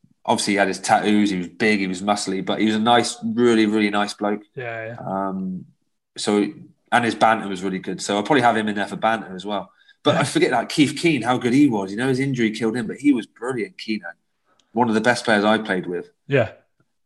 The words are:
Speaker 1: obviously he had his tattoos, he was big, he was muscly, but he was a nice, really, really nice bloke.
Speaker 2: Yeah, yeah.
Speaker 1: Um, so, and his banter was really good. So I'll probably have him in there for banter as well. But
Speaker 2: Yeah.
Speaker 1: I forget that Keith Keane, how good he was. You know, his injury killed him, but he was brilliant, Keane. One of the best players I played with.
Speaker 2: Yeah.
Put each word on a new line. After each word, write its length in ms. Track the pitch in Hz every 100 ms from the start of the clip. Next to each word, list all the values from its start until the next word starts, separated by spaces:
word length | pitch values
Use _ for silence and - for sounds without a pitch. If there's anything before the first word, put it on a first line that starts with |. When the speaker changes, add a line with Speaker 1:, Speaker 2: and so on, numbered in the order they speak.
| _ _ -
Speaker 1:
obviously 280 | 117 -
he 40 | 101
had 100 | 95
his 100 | 92
tattoos, 520 | - 107 95 104 104
he 80 | 92
was 100 | 87
big, 320 | - 113 104
he 60 | 95
was 160 | 90
muscly, 420 | 101 101 - 95
but 160 | 92 95
he 60 | 107
was 80 |
a 40 | 107
nice, 360 | 113 120 113 -
really, 420 | 113 113 120 113 107
really 240 | 110 104
nice 220 | 104 104
bloke. 280 | - 104 104 -
Speaker 2:
Yeah, 320 | - 120 113 113
yeah. 100 | 117
Speaker 1:
Um, 680 | - 95 98 95 95 92 - _ _ _ _ -
so, 300 | - 104 98 - - _ _
and 120 | 117
his 100 | 117
banter 340 | 107 113 110 101
was 140 | 92
really 160 | 95 92
good. 240 | 95 92
So 140 | - 101
I'll 60 |
probably 200 | 104 147
have 140 | 120 113
him 120 | 107
in 60 |
there 120 | 104 95
for 100 | 92
banter 380 | 110 113 92
as 120 | 92 98
well. 240 | 101 90 _ _ _
But 120 | 147
Speaker 2:
Yeah. 60 | 165
Speaker 1:
I 40 |
forget 260 | 131 160 175
that 180 | 123 104
Keith 280 | - 127 -
Keane, 240 | 170 143
how 160 | 113 123
good 160 | 117
he 120 | 131 147
was. 220 | 107 95
You 60 | 101
know, 120 | 131
his 120 | 127
injury 300 | 139 123 110
killed 260 | 107 113 123
him, 100 | 107
but 120 | -
he 140 | 143
was 140 | 123 95
brilliant, 520 | _ 120 127 98 -
Keane. 240 | - 107 90 - _ _ _ _ _
One 160 | 113 120
of 60 |
the 60 | 110
best 240 | 113 117
players 200 | - 107
I 140 | 104 107
played 280 | 107 95 87
with. 240 | 87 - _ -
Speaker 2:
Yeah. 240 | 139 110 - _ _ _ _